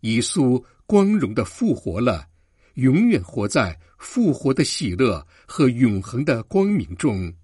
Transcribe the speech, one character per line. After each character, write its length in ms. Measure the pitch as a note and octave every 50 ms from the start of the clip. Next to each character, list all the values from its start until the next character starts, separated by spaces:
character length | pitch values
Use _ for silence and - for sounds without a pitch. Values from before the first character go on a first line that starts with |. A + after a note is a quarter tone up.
耶 200 | - A2 A2 A#2
稣 440 | A#2 - - F#3 C#3 B2+ B2 B2+ - _ _ _ _
光 320 | _ - G3+ G3 G3 G#3+ G#3
荣 160 | - - A2+
地 100 | A2 A2
复 300 | - - - B3 A3 D#3
活 260 | - - - E2+ F#2
了， 280 | A#2+ B2 G#2 D#2+ C#2 - _ _ _ _ _ _ _ _ _
永 340 | - B2 C3 B2+ E3+ A3 A#3+
远 120 | A3 C3+ F2
活 240 | - - - G2+ G2+
在 280 | - - A#2 F2+ E2 - - _ _ _
复 340 | - - - B3+ A#3+ F#3 C#3
活 220 | - - C#3 C3
的 80 | - D3+
喜 320 | - - - - G#2 F2
乐 320 | F2 C3 A#2+ F#2+ D2+ C#2+ _ _ _ _
和 240 | _ - - D3+ B2+
永 320 | B2 A#2 C3 A#2 G#2 F#2+
恒 240 | F#2+ - - A#2+ D3
的 200 | D3+ C#3 A2+ A2
光 200 | _ - F#3+ G3
明 280 | G3+ G#3 F#3 G2 D2 F2+
中。 400 | - - D3+ G#2+ F#2+ F#2 E2+ E2+ -